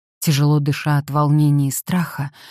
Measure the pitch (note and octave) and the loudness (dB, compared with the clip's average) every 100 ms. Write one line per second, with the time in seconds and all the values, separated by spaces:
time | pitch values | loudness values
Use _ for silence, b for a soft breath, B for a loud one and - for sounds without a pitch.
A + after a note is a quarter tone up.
0 | _ - - C#3+ D3 D3+ D3 C#3+ D3+ D3 | _ -6 -2 2 2 2 0 -4 -2 -2
1 | D3 D3 D3 D3+ D3+ C#3+ C#3 - - F3+ | 0 -2 2 4 4 2 0 -4 -4 -4
2 | D#3+ - C#3 B B | -4 -6 -10 B B